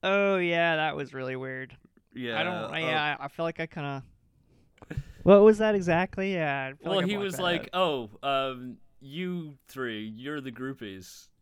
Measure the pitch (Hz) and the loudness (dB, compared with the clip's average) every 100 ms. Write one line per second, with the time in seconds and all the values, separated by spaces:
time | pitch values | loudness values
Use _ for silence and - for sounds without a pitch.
0 | 185 202 202 190 175 170 170 160 156 147 | 2 2 2 2 2 2 2 2 0 -2
1 | 139 135 131 131 131 131 131 - - _ | -8 -6 -6 -6 -8 -8 -12 -16 -20 _
2 | _ - 120 113 170 180 110 160 160 156 | _ -8 -4 -2 -2 -4 -6 -4 -2 0
3 | 147 143 139 - 165 165 165 - 143 139 | -2 -4 -8 -4 -4 -4 -8 -8 -8 -8
4 | - - _ _ _ _ _ _ - - | -12 -20 _ _ _ _ _ _ -10 -10
5 | - - 170 202 208 214 220 208 175 165 | -10 0 8 10 12 8 4 2 2 2
6 | 185 - 196 185 151 139 131 139 - 196 | 0 -4 -4 -2 -2 -2 -6 -8 -2 0
7 | 180 202 196 175 180 170 - 180 185 139 | 0 -2 -4 -2 0 0 -2 0 2 0
8 | 110 104 139 135 135 127 127 117 - _ | -6 -6 -2 0 -2 -6 -12 -14 -20 _
9 | 139 147 180 180 156 139 _ 135 123 107 | -14 -8 -6 -6 -8 -16 _ -8 -6 -6
10 | 110 110 131 151 131 117 131 135 107 95 | -8 -10 -8 -8 -8 -8 -8 -8 -10 -12
11 | 92 - - _ | -16 -20 -20 _